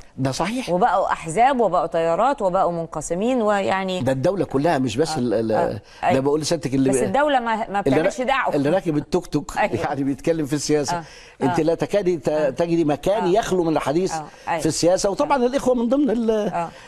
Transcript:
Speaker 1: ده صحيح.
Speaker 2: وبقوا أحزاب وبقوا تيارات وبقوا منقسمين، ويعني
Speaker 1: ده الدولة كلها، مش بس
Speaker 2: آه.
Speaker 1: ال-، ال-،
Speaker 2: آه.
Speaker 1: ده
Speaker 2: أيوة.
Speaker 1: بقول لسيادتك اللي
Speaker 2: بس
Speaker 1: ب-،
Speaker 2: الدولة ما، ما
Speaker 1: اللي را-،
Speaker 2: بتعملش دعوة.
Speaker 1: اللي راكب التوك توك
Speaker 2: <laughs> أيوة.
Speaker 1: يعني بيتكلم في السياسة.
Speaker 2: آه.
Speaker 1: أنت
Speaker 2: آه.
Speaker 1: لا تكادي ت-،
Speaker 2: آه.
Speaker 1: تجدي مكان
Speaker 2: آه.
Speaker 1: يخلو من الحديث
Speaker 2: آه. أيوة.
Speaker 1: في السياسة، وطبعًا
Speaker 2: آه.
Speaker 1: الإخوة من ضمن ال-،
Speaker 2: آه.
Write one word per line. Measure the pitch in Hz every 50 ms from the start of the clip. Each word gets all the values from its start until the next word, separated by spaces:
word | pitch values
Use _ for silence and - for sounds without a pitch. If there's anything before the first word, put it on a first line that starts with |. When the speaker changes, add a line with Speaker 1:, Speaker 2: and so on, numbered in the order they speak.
| - - _
Speaker 1:
ده | - 131 135
صحيح. | 127 - 165 190 240 262 240 156
Speaker 2:
وبقوا | 175 180 214 - 180 196 165 -
أحزاب | 190 - 160 165 156 180 233 269 294 240
وبقوا | 226 185 170 175 151
تيارات | 160 - 165 165 165 165 170 226 269 285 -
وبقوا | 208 185 175 190 170 170
منقسمين، | 175 165 165 156 - 160 139 - 170 180 214 247 262 247
ويعني | 214 208 208 202 196 - 196 190 190 190 185 180
Speaker 1:
ده | - 131
الدولة | 135 131 127 180 196 180 143
كلها، | - - 135 147 170 165
مش | 135 131 123 104
بس | 127 160 156
Speaker 2:
آه. | 156 147
Speaker 1:
ال-، | 123 123 98
ال-، | 113 113 110
Speaker 2:
آه. | 107 - - -
Speaker 1:
ده | - 107 - - - - -
Speaker 2:
أيوة. | - 131 135
Speaker 1:
بقول | 135 143 143 156
لسيادتك | 151 - 170 151 - 131 131
اللي | 135 131 135
Speaker 2:
بس | 135
Speaker 1:
ب-، | 123 -
Speaker 2:
الدولة | 190 190 269 294 302 277 254
ما، | 233 233 220
ما | 208 -
Speaker 1:
اللي | - 190 202 196 269 269
را-، | 302
Speaker 2:
بتعملش | - - - 254
دعوة. | 254 220 262 254 - 135 131
Speaker 1:
اللي | 147 135 143
راكب | 175 190 185 170 151
التوك | 147 - - - 180 -
توك | - - 147 135 - -
Speaker 2:
<laughs> |
أيوة. | - 214 196 120
Speaker 1:
يعني | 107 - 147 143 131 139
بيتكلم | 135 139 - - 165 165 160 151
في | 127 151
السياسة. | 143 - - 151 151 143 147 175
Speaker 2:
آه. | 170 156 - - - - - - - -
Speaker 1:
أنت | - - 175
Speaker 2:
آه. | 156
Speaker 1:
لا | 165 165
تكادي | 160 147 - - 208 196 180 180
ت-، | 151 - 170
Speaker 2:
آه. | 151 156 151 135
Speaker 1:
تجدي | 127 - 170 170 170 165 165
مكان | 147 147 - - 190 202 226 180
Speaker 2:
آه. | 175 180 220
Speaker 1:
يخلو | - - 185 180 165
من | 165 156
الحديث | 143 - 131 147 175 190 - 160
Speaker 2:
آه. | 160 151 - - - -
أيوة. | - 175 165
Speaker 1:
في | 143
السياسة، | 160 - - - 170 185 180 - 202
وطبعًا | 190 - 294 294 285 262 240
Speaker 2:
آه. |
Speaker 1:
الإخوة | 254 254 277 - 254 254
من | 247 233 233
ضمن | 269 285 294 226
ال-، | 214 240 226 220
Speaker 2:
آه. | 220 214 208 185 180 170 170 160 - - -